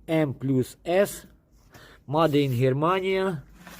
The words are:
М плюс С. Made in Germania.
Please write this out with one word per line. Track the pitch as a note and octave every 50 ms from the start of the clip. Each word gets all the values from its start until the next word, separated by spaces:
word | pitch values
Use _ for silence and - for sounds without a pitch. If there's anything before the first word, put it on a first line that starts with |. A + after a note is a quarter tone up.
| - -
М | D#3+ D#3+ D#3 C#3 B2
плюс | - C3 C3+ C3+ B2+ A#2+ - - _ -
С. | E3 F3 F#3+ G3+ - - - - - - _ _ _ _ _ _ _ - - - - - - _ -
Made | C#3 D#3+ E3 D#3 C#3
in | D3 C#3+ C3+ B2 A#2
Germania. | C3 C3 B2+ C#3 D#3 E3+ F#3 F#3+ F#3 F#3+ F#3+ F#3+ F#3+ F#3+ F3 C3+ - - - - - - -